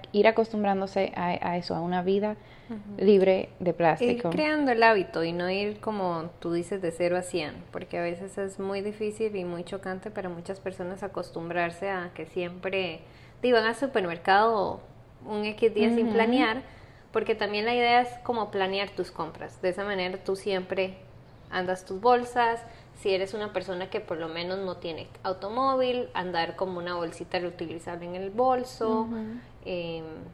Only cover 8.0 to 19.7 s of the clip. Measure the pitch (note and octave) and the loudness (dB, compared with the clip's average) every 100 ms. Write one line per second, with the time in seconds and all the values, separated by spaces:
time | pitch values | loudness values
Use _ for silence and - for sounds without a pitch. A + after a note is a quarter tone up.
8 | E3+ F3 G3 - G3 F#3+ F#3+ G3 G#3 G#3 | -4 -4 -8 -6 -6 -6 -4 -4 -4 -4
9 | G#3+ G#3+ A3 G#3 F3 F3 F3 G3 F#3+ F#3 | -4 -2 -2 -2 -4 -6 -8 -8 -6 -8
10 | G#3+ G#3 F#3 E3+ F3 F#3+ F#3+ F#3 F3+ F#3+ | -8 -8 -8 -8 -8 -8 -8 -6 -8 -8
11 | G3+ - F3+ E3+ E3 F3 E3+ E3+ G3 F#3+ | -8 -8 -8 -8 -4 -2 -2 -2 -4 -4
12 | F3 D#3+ E3 F#3 F3 F3+ F#3+ F#3+ F3+ D#3+ | -6 -10 -8 -6 -6 -6 -4 -2 -2 -6
13 | - - - - B3 A3+ A3 A#3 C4+ A3 | -16 -20 -20 -2 4 4 4 0 0 0
14 | F3+ E3+ G3 G3 A3 G#3+ F3 - - - | 0 0 4 6 6 4 0 -4 -12 -20
15 | - - - G#3+ G#3+ G#3+ A3+ G#3 A#3 A#3 | -20 -16 -6 -4 -4 2 2 6 4 4
16 | A3 A3 A3+ B3+ A3+ A#3+ - - - - | 4 4 4 4 4 0 -8 -16 -20 -20
17 | - A3 G#3+ A3 G#3 G#3 A3+ A#3+ A#3+ A#3+ | -4 0 0 0 0 0 2 4 6 6
18 | B3 - - A#3 G#3 G3+ F#3+ G3 G3 - | 4 0 -2 -2 0 0 0 0 -2 -4
19 | F3+ - D#3+ - D#3 - F#3 | -6 -6 -8 -8 -14 -2 -2